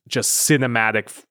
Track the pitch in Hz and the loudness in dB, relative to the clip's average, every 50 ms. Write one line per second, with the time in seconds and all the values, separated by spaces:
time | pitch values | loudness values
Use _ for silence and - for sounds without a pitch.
0 | _ - - 123 - - - - - - 151 131 131 123 120 117 113 110 110 110 | _ -8 -4 -4 -2 -2 0 0 2 2 2 2 2 0 0 0 0 0 0 -2
1 | 101 - - - - _ | -4 -6 -10 -20 -20 _